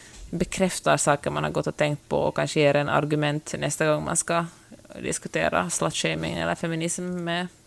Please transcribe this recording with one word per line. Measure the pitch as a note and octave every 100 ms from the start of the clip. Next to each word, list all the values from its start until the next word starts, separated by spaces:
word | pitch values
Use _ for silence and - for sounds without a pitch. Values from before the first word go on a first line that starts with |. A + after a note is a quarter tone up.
| - - -
bekräftar | C3+ - - F#3+ - - D3
saker | - C#3+ -
man | D3
har | D3+
gått | D3+ D3+
och | -
tänkt | D3+ D3 -
på | D3
och | D3+ -
kanske | D3 D#3+
ger | D3 C#3+
en | D3
argument | C#3+ D3 D3+ D3 D3 - -
nästa | D3 - D#3
gång | D3+
man | D3+ E3
ska | - E3+ E3 - - - - -
diskutera | - - - D#3+ D#3+ - F3+
slutshaming | - E3 - D#3+ D#3+ D#3+
eller | - E3 F3
feminism | E3+ E3 E3 - F3+ F3+
med | E3+ E3+ F3+ -